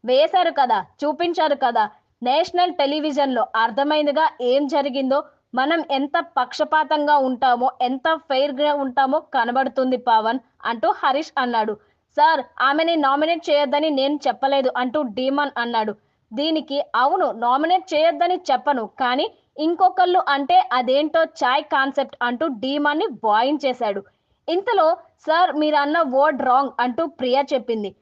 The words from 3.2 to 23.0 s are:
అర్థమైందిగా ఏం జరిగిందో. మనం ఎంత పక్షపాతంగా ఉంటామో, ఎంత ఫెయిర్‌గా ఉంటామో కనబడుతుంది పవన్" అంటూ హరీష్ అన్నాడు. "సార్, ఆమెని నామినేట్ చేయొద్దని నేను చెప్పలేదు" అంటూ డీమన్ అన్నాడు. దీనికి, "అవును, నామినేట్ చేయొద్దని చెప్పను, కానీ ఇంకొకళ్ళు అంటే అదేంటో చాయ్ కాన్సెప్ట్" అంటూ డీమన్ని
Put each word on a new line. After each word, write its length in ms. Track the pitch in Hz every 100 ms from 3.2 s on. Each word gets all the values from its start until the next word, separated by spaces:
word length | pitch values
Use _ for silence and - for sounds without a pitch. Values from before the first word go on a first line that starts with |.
| 277 247 208 226
అర్థమైందిగా 720 | 233 226 285 302 294 285 311 -
ఏం 200 | 247 269 285
జరిగిందో. 520 | 285 285 262 262 277 294 _ _ 240
మనం 240 | 269 330 294
ఎంత 260 | 269 277 339 339 -
పక్షపాతంగా 760 | 247 - 302 311 302 302 294 294
ఉంటామో, 500 | 262 247 262 240 254 -
ఎంత 260 | 247 262 320 320
ఫెయిర్‌గా 580 | _ 262 285 262 294
ఉంటామో 460 | 294 269 247 269 302 302
కనబడుతుంది 640 | 269 233 247 262 - 254 254
పవన్" 420 | 247 226 220 254 _ _ 214
అంటూ 240 | 233 320 -
హరీష్ 340 | 302 269 311 -
అన్నాడు. 360 | 247 233 220 208 _ _ _ -
"సార్, 260 | 302 311 - -
ఆమెని 340 | 262 285 330 330
నామినేట్ 480 | 277 285 311 339 330
చేయొద్దని 400 | 294 285 285 311
నేను 300 | 269 269 294 262
చెప్పలేదు" 440 | 220 269 277 254 247
అంటూ 240 | 247 302 262 208
డీమన్ 360 | 262 285 285 269
అన్నాడు. 380 | 240 233 214 208 _ _ _
దీనికి, 460 | 220 311 311 302 277 - 220
"అవును, 320 | 269 370 294
నామినేట్ 540 | 214 240 262 320 370 359
చేయొద్దని 420 | 302 330 294 349 359
చెప్పను, 480 | 330 254 285 269 214 -
కానీ 260 | 254 254 403 _ _ -
ఇంకొకళ్ళు 600 | 311 339 381 381 359 359 -
అంటే 280 | 277 277 359 370
అదేంటో 500 | 254 247 269 302 330 320 -
చాయ్ 240 | 254 277
కాన్సెప్ట్" 540 | 302 302 269 269 269 -
అంటూ 260 | 240 240 320 233
డీమన్ని 500 | 262 285 294 302